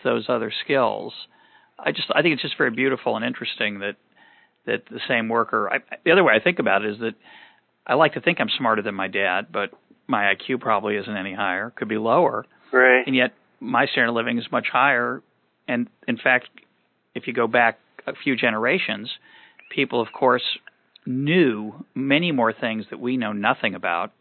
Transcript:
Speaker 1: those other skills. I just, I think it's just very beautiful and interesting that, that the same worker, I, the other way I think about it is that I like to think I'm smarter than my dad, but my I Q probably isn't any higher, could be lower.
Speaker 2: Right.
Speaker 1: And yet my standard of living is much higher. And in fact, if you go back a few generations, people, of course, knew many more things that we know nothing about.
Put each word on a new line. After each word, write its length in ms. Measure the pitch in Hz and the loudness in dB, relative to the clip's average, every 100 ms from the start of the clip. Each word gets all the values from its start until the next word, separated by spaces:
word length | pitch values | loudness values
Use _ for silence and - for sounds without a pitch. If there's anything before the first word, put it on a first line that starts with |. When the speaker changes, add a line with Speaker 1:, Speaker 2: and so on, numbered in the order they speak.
Speaker 1:
those 220 | 127 117 107 | 0 0 0
other 240 | 120 110 - | -2 -2 -6
skills. 480 | - 139 113 104 107 - - _ _ _ _ - | -2 2 2 0 -8 -14 -20 _ _ _ _ -4
I 140 | - | -4
just, 180 | 147 - | -4 0
I 80 | 147 | 2
think 120 | 165 | 2
it's 80 | 143 | 0
just 140 | 151 - | -4 0
very 140 | 135 | 0
beautiful 460 | 113 135 131 123 110 | 2 0 0 -2 -2
and 80 | |
interesting 560 | 120 127 117 - 107 101 | -4 -6 -8 -4 -4 -4
that, 160 | 101 - _ _ _ _ _ _ - | -8 -8 _ _ _ _ _ _ -6
that 180 | 117 - | -6 -6
the 120 | 113 - | -12 -2
same 200 | 120 113 | -2 0
worker, 400 | 117 113 113 104 | 0 0 0 0
I, 100 | - - - | -4 -6 -4
the 80 | 170 | 4
other 100 | 180 | 6
way 100 | 165 | 6
I 80 | 110 | 4
think 180 | 175 180 | 2 0
about 240 | 113 98 | 2 2
it 80 | 107 | 0
is 60 | 104 | -4
that 140 | 113 107 - - - _ _ _ - | -6 -8 -18 -20 -20 _ _ _ -2
I 60 | |
like 200 | 135 156 | 2 2
to 60 | 127 | 2
think 200 | 123 - | -2 0
I'm 80 | 113 - | -2 0
smarter 260 | 123 107 | 0 0
than 120 | 104 | -2
my 140 | 98 95 | -4 -4
dad, 400 | 98 98 92 110 | -2 0 0 -4
but 180 | - 101 - _ _ - | -6 -6 -10 _ _ -4
my 240 | 113 101 | 0 2
I 40 | 98 | 0
Q 220 | - 127 | -2 -4
probably 360 | 123 104 104 | 0 0 0
isn't 220 | 104 98 104 | -4 -4 -6
any 180 | 95 | -6
higher, 380 | 95 98 92 113 | -4 -2 -2 -6
could 140 | - 110 | -8 -4
be 100 | 107 | -2
lower. 480 | 113 143 160 113 - _ _ | 2 4 2 0 -8 _ _
Speaker 2:
Right. 300 | 127 127 127 | 6 8 6
Speaker 1:
And 120 | 127 131 | 4 0
yet 160 | 123 - _ _ | 0 -2 _ _
my 260 | 117 117 135 | -2 0 0
standard 240 | - 120 | 2 0
of 40 | 117 | 0
living 200 | 120 120 | -2 -4
is 60 | 107 | -4
much 140 | 123 - | -4 -2
higher. 520 | 123 139 123 120 135 - _ _ _ - | 2 2 2 0 -6 -12 _ _ _ -4
And 220 | 120 117 _ - | -4 -4 _ -6
in 120 | 120 | -2
fact, 300 | 135 123 - - _ _ _ _ _ | 2 2 0 -16 _ _ _ _ _
if 120 | 120 127 | -12 -6
you 60 | |
go 140 | 120 117 | -2 2
back 320 | 123 117 - _ - - | 4 4 2 _ -12 -12
a 60 | |
few 240 | 139 139 120 | -6 -2 0
generations, 760 | 120 110 120 175 - 107 113 - _ - - - - | 0 0 0 0 -2 -6 -8 -14 _ -20 -20 -20 -10
people, 280 | - 131 123 | -4 -2 0
of 60 | 110 | -2
course, 300 | - 135 120 - - - _ _ _ - | 0 2 2 0 -8 -12 _ _ _ -6
knew 640 | 127 143 180 143 107 107 143 - | -2 2 4 4 2 -6 -12 -14
many 380 | - 135 143 175 | -8 0 0 0
more 200 | 139 113 | 2 0
things 320 | 107 117 110 104 | 0 -4 -6 -8
that 100 | - | -8
we 160 | 120 131 | -4 -4
know 160 | 107 | -4
nothing 420 | 104 107 127 113 | -2 0 0 -2
about. 380 | 90 92 85 107 - | -4 -4 -2 -4 -10